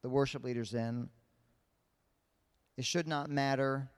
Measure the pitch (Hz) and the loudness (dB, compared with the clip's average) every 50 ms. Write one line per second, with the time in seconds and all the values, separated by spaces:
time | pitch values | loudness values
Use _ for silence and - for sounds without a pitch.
0 | - 127 127 139 139 131 - 143 123 123 123 120 117 104 110 120 113 117 117 120 | -6 0 2 2 2 2 0 -6 -4 -4 -2 -2 -4 -2 -2 -2 -2 -2 -2 -4
1 | 120 - _ _ _ _ _ _ _ _ _ _ _ _ _ _ _ _ _ _ | -6 -6 _ _ _ _ _ _ _ _ _ _ _ _ _ _ _ _ _ _
2 | _ _ _ _ _ _ _ _ _ _ _ _ _ _ _ - 131 - - 175 | _ _ _ _ _ _ _ _ _ _ _ _ _ _ _ -6 -4 0 0 0
3 | 165 156 160 143 143 147 143 139 139 139 139 131 135 135 135 135 135 131 - | 0 0 0 -2 -2 0 0 2 2 4 4 2 2 2 2 0 -2 -6 -10